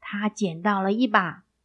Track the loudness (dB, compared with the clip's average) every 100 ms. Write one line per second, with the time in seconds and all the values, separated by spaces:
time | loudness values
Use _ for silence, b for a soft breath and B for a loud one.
0 | -12 -6 -4 -2 -4 -2 0 0 0 0
1 | 2 2 2 -4 _ _